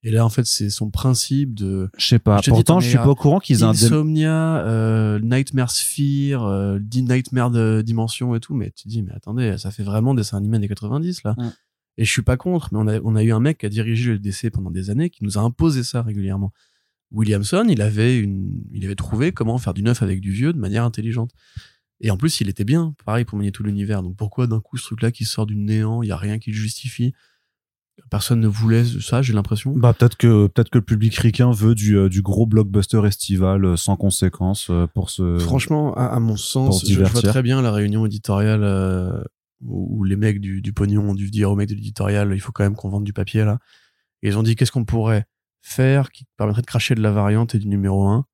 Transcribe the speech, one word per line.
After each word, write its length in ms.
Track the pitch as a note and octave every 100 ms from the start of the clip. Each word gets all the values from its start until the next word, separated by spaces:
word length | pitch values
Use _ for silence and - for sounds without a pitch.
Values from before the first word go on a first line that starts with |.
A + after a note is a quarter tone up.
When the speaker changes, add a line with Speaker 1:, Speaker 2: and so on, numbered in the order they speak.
| A2+
Speaker 1:
Et 40 |
là, 120 | A2
en 60 | A2+
fait, 160 | A2 A#2
c'est 240 | - G#2
son 220 | - G#2+
principe 640 | - C3 B2 - C#3 C#3 G#2
de 340 | G2 F#2+ F#2+ -
Speaker 2:
Je 80 | -
sais 140 | A#2+
pas. 180 | - G2+
Speaker 1:
Je 40 |
te 20 | -
dis, 60 | A2+
Speaker 2:
Pourtant, 180 | A#2 E3
Speaker 1:
t'en 40 |
Speaker 2:
je 60 | A#2+
suis 60 | B2
Speaker 1:
es 40 |
à 40 |
Speaker 2:
pas 60 | B2+
au 60 | C#3
courant 240 | D3 E3+
qu'ils 220 | - A#2
aient 20 |
un 80 | A2
dé- 140 | G#2+ A2+
Speaker 1:
Insomnia, 720 | D3+ D#3 D#3 D#3 D#3+ D#3+ D#3+
euh, 640 | A2 A2+ A2 A2 G#2+ G#2
Nightmare 520 | A2+ B2+ C3+ C3+ A#2+
Sphere, 720 | - - - C#3+ C#3 C#3 C3+
euh, 340 | G#2+ G2 G2+ G2
Di-, 220 | G#2 A#2+
Nightmare 480 | B2+ B2+ B2+ B2+ B2
de 320 | A#2+ A2 A2
Dimension 520 | A2 A2+ A2+ - B2 A#2
et 40 |
tout, 140 | A#2
mais 160 | C#3 -
tu 140 | -
te 40 | -
dis, 120 | A2+
mais 120 | F#2+
attendez, 440 | G2+ - A#2 A#2+ F#2
ça 140 | G2+
fait 100 | G2+
vraiment 320 | G2+ G#2+ A#2+
dessin 240 | C3 G#2 G2+
animé 200 | G2+ A2+
années 100 | G2+
quatre-vingt-dix, 560 | G#2 G#2 C3+ E3+ F3+
là. 100 | G#2+ A#2
Speaker 2:
Ouais. 80 | A#2+ - _ _ _ -
Speaker 1:
Et 80 | A2
je 60 |
suis 100 | -
pas 160 | A2+ B2+
contre, 320 | F#3 F3 -
mais 60 | G#2
on 80 | G#2+
a, 120 | G#2+
on 120 | A2 G#2+
a 80 |
eu 100 | A2
un 60 | A2
mec 180 | C3+ D#3+
qui 80 | G#2
a 40 |
dirigé 420 | G#2 A2 A2+ A#2+
le 80 | A2
D 120 | G2+
C 200 | G2 A2+
pendant 180 | - F#2
des 220 | F2 F#2
années, 180 | A2 F3
qui 140 | _
nous 160 | G2+ G2+
a 20 |
imposé 400 | A2+ B2 E3 C3+
ça 220 | A#2+ B2
régulièrement. 500 | A#2 G2+ G2 G2 G2 _ _ _ _ _ _
Williamson, 540 | G#2+ G#2+ G#2 G2+ F3+ A#3
il 140 | C3
avait 380 | G#2+ G#2 A#2 B2+
une, 320 | G2+ F#2+ F#2+ F#2 -
il 120 | G2 F#2+
avait 80 | G2+
trouvé 360 | - A2 D#3
comment 260 | F#3 A2 B2
faire 160 | A2
du 80 | F2
neuf 220 | G#2+ A#2+
avec 180 | F#2+ F#2+
du 100 | F#2+
vieux 220 | G2 C#3
de 60 | E3+
manière 240 | G2+ G#2+
intelligente. 480 | A#2+ A2+ A2 A#2+ A#2+ _ _ - - _ _ _
Et 100 | A2+
en 60 | F#2+
plus, 240 | D#3 -
il 80 | G#2
était 160 | F#2 G2+
bien, 280 | D#3 D#3+ D3 -
pareil, 200 | A2+ A#2
pour 140 | G#2
manier 120 | G2+
tout 120 | G2
l'univers. 400 | G#2 G2+ G2+ G#2
Donc 120 | F2+ G2
pourquoi 280 | G#2 - B2
d'un 140 | A2
coup, 180 | - B2+
ce 60 | -
truc-là 260 | A2+ A2+
qui 140 | A#2 A2
sort 220 | - G#2+
du 80 | G#2
néant, 480 | G#2 G#2+ A2 A2+
il 60 | A2+
y 20 |
a 60 | E2+
rien 200 | G2+ G#2+
qui 140 | A2
le 60 | G#2+
justifie ? 560 | G#2+ - B2+ - A#2+ - _ _ _ _ _ _ _ _ _
Personne 320 | G#2+ - A#2+
ne 60 | A2
voulait 360 | G#2 A2 A2+
ça, 380 | A#2+ A#2+ - A#2+
j'ai 100 | C3+
l'impression. 400 | G#2+ G2+ G#2 C3
Speaker 2:
Bah, 200 | C#3+ A#2+
peut-être 240 | - A#2+ -
que, 300 | A#2 G#2+ G#2
peut-être 220 | - A#2
que 100 | B2
le 40 |
public 320 | G2+ A2 A2 -
ricain 360 | A#2 - B2
veut 240 | A2+ A2 A#2
du, 220 | G#2 G#2
euh, 120 | G2
du 120 | F#2
gros 240 | F#2+ G2 A2+
blockbuster 600 | A2 G2+ G2+ G2 A2 G#2
estival, 580 | G2 - F#2+ F#2 G2
euh, 140 | F#2+ E2+
sans 180 | - F#2+
conséquence, 720 | G2 - F#2 - F2+ G2+ -
euh, 160 | F2 E2+
pour 160 | - F2+
se 300 | - F2+ E2+
Speaker 1:
Franchement, 540 | E2+ C3 - D3+ D3
à, 140 | - B2
à 120 | B2
mon 160 | A2+ G#2
sens, 320 | - C3 C3+
Speaker 2:
pour 140 | F#2
se 60 | G#2+
Speaker 1:
je, 40 |
je 60 | F#2
vois 80 | F#2+
Speaker 2:
divertir. 240 | A#2 G2+
Speaker 1:
très 100 | B2+
bien 200 | A#2+ C3+
la 100 | B2
réunion 340 | G#2 G#2 G#2 A2
éditoriale, 580 | G#2 - G2 G#2 G#2+ G#2
euh, 580 | G2 F#2+ F#2 F2+ - - _ _ _
où, 360 | B2 F#2+ F#2 G#2+
où 40 |
les 140 | G2 G2
mecs 240 | G#2+ G2+
du, 200 | G2 G2
du 120 | G2+
pognon 360 | G#2 G2+ G2+ G2+
ont 60 | G2
dû 140 | G2
dire 180 | G#2+ G2+
aux 60 | G2+
mecs 140 | G#2
de 60 | G#2+
l'éditorial, « 560 | G#2 A2 G2 G2+ G2+ G2
Il 60 |
faut 100 | -
quand 120 | - G2+
même 100 | G#2+
qu'on 140 | G2
vende 160 | G2+ G2+
du 80 |
papier, 320 | G#2 G2 A2 G#2+
là. » 140 | G#2+ _ _ _ _ _ _
Et 40 | G#2+
ils 100 | G2+
ont 60 |
dit, « 120 | A2 A#2
Qu'est-ce 160 | B2
qu'on 100 | B2+
pourrait 420 | A2 A2+ A2 G#2+ G#2+ _ _ _
faire 500 | - - C3 C#3 C3
qui 140 | - - _
permettrait 280 | G#2 G#2+
de 40 | A#2+
cracher 280 | B2 - A#2
de 60 |
la 100 | G#2+
variante 440 | G2+ G2+ G#2+ A#2 A2
et 40 |
du 100 | G2+
numéro 400 | G2+ G2 G2 G2
un ? » 160 | G#2+ C#3+